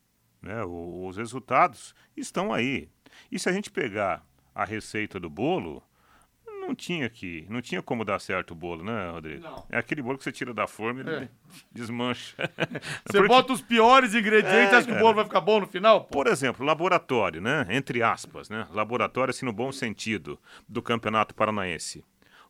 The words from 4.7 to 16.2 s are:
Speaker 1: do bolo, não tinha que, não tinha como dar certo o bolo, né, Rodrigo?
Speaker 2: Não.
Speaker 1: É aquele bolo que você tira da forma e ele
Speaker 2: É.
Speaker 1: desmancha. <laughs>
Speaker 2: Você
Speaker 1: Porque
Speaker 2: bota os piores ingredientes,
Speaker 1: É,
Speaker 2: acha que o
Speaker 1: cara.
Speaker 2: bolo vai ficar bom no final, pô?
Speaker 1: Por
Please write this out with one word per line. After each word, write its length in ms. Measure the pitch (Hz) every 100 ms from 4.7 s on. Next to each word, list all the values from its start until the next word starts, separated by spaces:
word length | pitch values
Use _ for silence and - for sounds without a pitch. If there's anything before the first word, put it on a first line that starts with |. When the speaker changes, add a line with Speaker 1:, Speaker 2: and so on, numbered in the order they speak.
| 107 - 107 104 95
Speaker 1:
do 120 | 85
bolo, 520 | 78 139 180 85 65 _ _ _ _ _ _ 453
não 280 | 403 370 -
tinha 320 | - 170 120
que, 360 | - 90 82 85
não 140 | 120
tinha 200 | - 185
como 220 | - 120
dar 160 | 104 95
certo 300 | - 92 -
o 40 |
bolo, 300 | 82 87 82
né, 260 | 95 113 87
Rodrigo? 320 | 85 78 71
Speaker 2:
Não. 240 | 165 - -
Speaker 1:
É 80 | 117
aquele 240 | - 147
bolo 160 | 120 135
que 40 |
você 80 | 147
tira 220 | - 123
da 140 | 107 98
forma 320 | - 113 127
e 20 |
ele 220 | 160 151
Speaker 2:
É. 40 | 123 _ _ - _
Speaker 1:
desmancha. 640 | - 113 120 123 117 - -
<laughs> 680 | - - - - - -
Speaker 2:
Você 140 | - 202
Speaker 1:
Porque 80 | 196
Speaker 2:
bota 260 | 254 262
os 100 | 233
piores 520 | - 233 226 262 247
ingredientes, 580 | 226 208 214 185 214 233
Speaker 1:
É, 40 | 247
Speaker 2:
acha 100 | 240
que 60 |
o 20 |
Speaker 1:
cara. 60 | 214
Speaker 2:
bolo 140 | 226 214
vai 80 |
ficar 160 | 208 190
bom 180 | 170 214
no 80 | 180
final, 360 | 180 220 196
pô? 100 | -
Speaker 1:
Por 160 | -